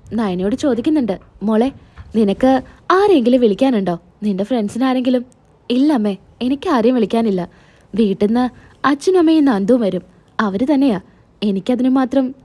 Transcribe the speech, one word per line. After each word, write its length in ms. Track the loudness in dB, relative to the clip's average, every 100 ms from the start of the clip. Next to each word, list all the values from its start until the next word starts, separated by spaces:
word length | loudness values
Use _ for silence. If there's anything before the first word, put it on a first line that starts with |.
| -10
നയനയോട് 440 | -6 -4 -2 -4 -2
ചോദിക്കുന്നുണ്ട്, 640 | -2 -2 0 -2 -2 -6 -10 -8
"മോളെ, 300 | -2 0 0 -4 -20 -20 -6 0
നിനക്ക് 440 | 0 2 2 2 -2 -20 -2
ആരെങ്കിലും 500 | 2 4 4 4 4
വിളിക്കാനുണ്ടോ? 580 | 2 2 0 0 -2 -6 -10 _
നിന്റെ 220 | -4 -4
ഫ്രണ്ട്സിന് 400 | -4 -4 -4 -2
ആരെങ്കിലും?" 420 | -2 0 0 -2 -4 _ _ _ _
"ഇല്ലമ്മേ, 460 | 0 2 0 -2 -6 -12 _
എനിക്ക് 280 | -6 -4 -2
ആരെയും 240 | 0 2
വിളിക്കാനില്ല. 540 | 0 0 0 -2 -2 -6 _ _ _ _
വീട്ടിന്ന് 500 | -2 -2 0 0 0 -2 -6 -20 _ -2
അച്ഛനും 320 | 0 2 2
അമ്മയും 260 | 4 4
നന്ദുവും 360 | 2 2 2 2
വരും, 220 | 2 -4 -10 _ _ -4
അവര് 260 | -4 -2 0
തന്നെയാ. 260 | 2 2 -2 -6 _ _ _
എനിക്കതിന് 460 | -4 -2 -2 0 2
മാത്രം 460 | 0 0 0 -2 -8